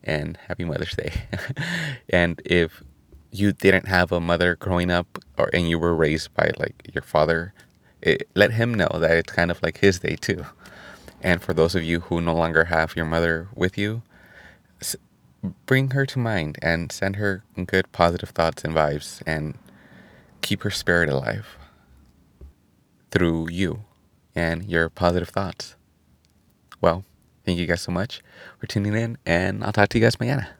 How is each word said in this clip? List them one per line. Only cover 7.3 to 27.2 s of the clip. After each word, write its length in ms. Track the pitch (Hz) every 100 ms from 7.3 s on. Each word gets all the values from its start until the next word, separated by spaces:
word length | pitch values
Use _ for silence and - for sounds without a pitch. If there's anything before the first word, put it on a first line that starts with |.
| 82 87 - - _ _ _
it, 280 | - - - -
let 160 | 104
him 220 | 113 117
know 160 | 113 87
that 240 | 80 82 82
it's 160 | 78
kind 180 | - 87
of, 100 | 87
like, 160 | 82 -
his 200 | 98 90
day 160 | 78 80
too. 300 | - 87 80 - - - - - - -
And 200 | - 87
for 120 | -
those 200 | 82 82 87
of 80 |
you 180 | 82 85
who 200 | 87 85
no 140 | 85 82
longer 300 | 82 80 82
have 300 | 82 80 -
your 100 | 80
mother 440 | 82 85 82 95 -
with 220 | 90 -
you, 260 | 101 110 - - - - - - _ _
s-, 160 | - - _ _ _ _ 95 - -
bring 260 | 131 135
her 140 | 139 135
to 140 | 131
mind 400 | 117 104 76 73
and 300 | 80 82 85
send 240 | - 98 98
her 280 | 104 95 _ - 90
good 260 | 92 92
positive 380 | - 85 87 -
thoughts 340 | - 82 78
and 100 | 80
vibes 500 | 80 76 73 - - -
and 320 | 78 76 - - - - - - - - _ -
keep 160 | 104
her 80 | 107
spirit 400 | - - 87 78
alive 480 | 67 58 71 107 - - _ _ - _ _ _ _ - _ _ _ _ _ _
through 400 | - 87 82 80
you 340 | 87 95 78 107 _ _ _ _ -
and 280 | 85 85 98
your 240 | 85 82
positive 400 | - 87 87 -
thoughts. 460 | - 95 - - - _ _ _ _ _ _ _ _ _ -
Well, 240 | 85 85 98 _